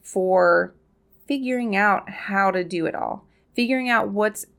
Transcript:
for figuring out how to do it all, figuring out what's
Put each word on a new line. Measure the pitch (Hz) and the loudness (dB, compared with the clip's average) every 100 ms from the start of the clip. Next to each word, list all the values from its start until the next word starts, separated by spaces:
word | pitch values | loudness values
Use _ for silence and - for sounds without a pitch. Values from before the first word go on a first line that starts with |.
for | - 196 185 185 180 175 180 - _ _ _ _ - | -8 -2 2 4 6 4 2 -6 _ _ _ _ -6
figuring | 285 254 247 240 196 | -4 -2 -2 -2 2
out | 208 190 - | 2 2 -2
how | 196 - 196 196 | -12 -4 0 2
to | 185 | 0
do | 175 175 160 | -4 -4 -4
it | |
all, | - 57 - - _ _ | -4 -6 -8 -14 _ _
figuring | - 240 262 254 | -2 0 0 0
out | 233 214 | 0 0
what's | 202 214 214 - | 0 -2 -2 -12